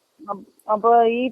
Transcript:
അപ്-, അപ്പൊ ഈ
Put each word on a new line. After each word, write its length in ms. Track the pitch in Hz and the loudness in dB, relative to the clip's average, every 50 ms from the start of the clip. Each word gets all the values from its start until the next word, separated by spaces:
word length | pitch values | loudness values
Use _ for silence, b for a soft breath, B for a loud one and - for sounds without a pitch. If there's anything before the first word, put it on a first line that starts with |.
| _ _ _ _ 208 202 | _ _ _ _ -14 -14
അപ്-, 420 | 202 190 - - _ _ _ - | -12 -12 -14 -18 _ _ _ -4
അപ്പൊ 320 | 214 214 208 233 233 233 233 | -4 -2 2 2 4 4 4
ഈ 280 | 226 233 240 254 262 | 2 0 -2 -4 -6